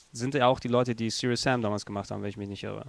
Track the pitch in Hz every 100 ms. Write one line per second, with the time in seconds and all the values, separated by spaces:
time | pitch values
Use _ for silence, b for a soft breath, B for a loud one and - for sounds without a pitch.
0 | - 120 123 139 123 131 123 120 123 113
1 | 113 - 127 120 139 127 110 104 - 101
2 | 98 104 101 101 101 98 107 104